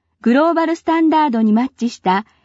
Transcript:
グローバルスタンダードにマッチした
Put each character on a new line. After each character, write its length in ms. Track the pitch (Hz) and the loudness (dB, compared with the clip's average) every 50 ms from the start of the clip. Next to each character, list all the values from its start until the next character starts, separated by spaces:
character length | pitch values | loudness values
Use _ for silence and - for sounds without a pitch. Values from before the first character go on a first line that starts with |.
| _ _ _ _ | _ _ _ _
グ 140 | - 226 240 | -2 0 2
ロ 160 | 277 311 339 | 2 2 0
ー 20 | 330 | 0
バ 140 | 330 330 | 0 -2
ル 80 | 311 330 | -2 -4
ス 80 | - - | -4 -4
タ 180 | 339 330 330 | -2 0 0
ン 80 | 330 320 | 2 2
ダ 160 | 320 311 302 | 2 2 0
ー 60 | 294 | 0
ド 100 | 233 226 | 0 0
に 120 | 220 214 208 | 0 2 0
マ 100 | 226 254 | 0 -2
ッ 60 | 262 | -4
チ 200 | _ - 233 240 | _ -6 -6 -6
し 100 | - - | -6 -4
た 280 | - 185 185 196 214 _ _ _ | -4 -2 -2 -2 -4 _ _ _